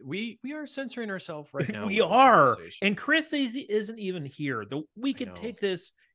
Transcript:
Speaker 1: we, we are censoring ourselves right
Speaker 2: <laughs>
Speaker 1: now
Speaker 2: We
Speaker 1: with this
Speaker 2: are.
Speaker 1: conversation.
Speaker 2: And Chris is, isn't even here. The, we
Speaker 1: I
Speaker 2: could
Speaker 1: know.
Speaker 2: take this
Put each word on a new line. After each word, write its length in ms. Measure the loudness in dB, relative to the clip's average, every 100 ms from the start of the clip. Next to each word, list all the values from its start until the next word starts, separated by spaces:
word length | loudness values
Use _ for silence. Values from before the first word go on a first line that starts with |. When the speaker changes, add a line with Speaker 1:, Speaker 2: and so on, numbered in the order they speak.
Speaker 1:
we, 340 | -10 -6 -8 -10
we 100 | -10
are 140 | -10 -10
censoring 420 | -10 -8 -8 -8
ourselves 400 | -8 -8 -12 -8
right 160 | -4 -4
Speaker 2:
<laughs> 20 |
Speaker 1:
now 160 | -4 -2
Speaker 2:
We 140 | 0
Speaker 1:
with 80 | 4
this 80 | 8
Speaker 2:
are. 260 | 8 10 8
Speaker 1:
conversation. 300 | 4 -4 -2 -2
Speaker 2:
And 100 | 0
Chris 360 | 2 0 2
is, 220 | -2 -2 -4
isn't 420 | -2 -2 -2 -6
even 260 | -6 -6 -8
here. 400 | -6 -4 -4 -4
The, 140 | -8 -8 -6
we 160 | -4
Speaker 1:
I 20 |
Speaker 2:
could 140 | -4 -6
Speaker 1:
know. 40 |
Speaker 2:
take 260 | -8 -10 -4
this 340 | -4 -4 -8 _ _